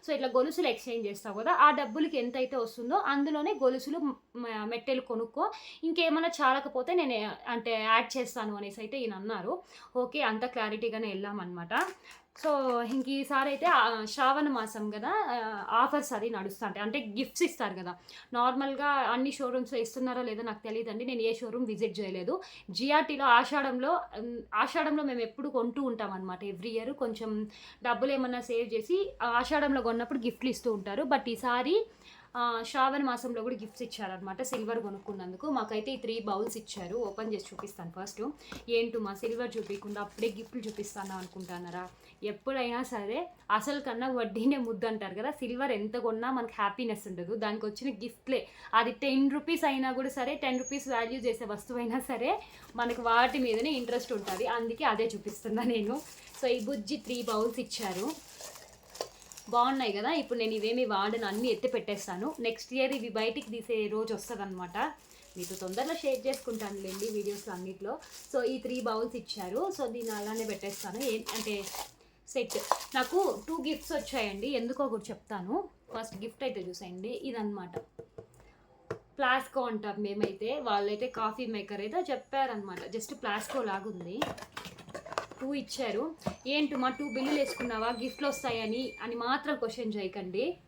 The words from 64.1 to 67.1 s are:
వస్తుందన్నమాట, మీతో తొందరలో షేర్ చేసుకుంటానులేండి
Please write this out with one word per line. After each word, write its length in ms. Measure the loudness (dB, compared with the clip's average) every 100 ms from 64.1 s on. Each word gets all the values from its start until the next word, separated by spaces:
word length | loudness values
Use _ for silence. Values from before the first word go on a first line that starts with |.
వస్తుందన్నమాట, 640 | -4 -4 -6 -6 -6 -6 -2 -2 -4 -18 -20 -18 -10
మీతో 180 | -8 -6
తొందరలో 380 | -4 -2 -2
షేర్ 340 | 0 0 0 0
చేసుకుంటానులేండి 800 | -2 -4 -6 -6 -6 -8 -4 -4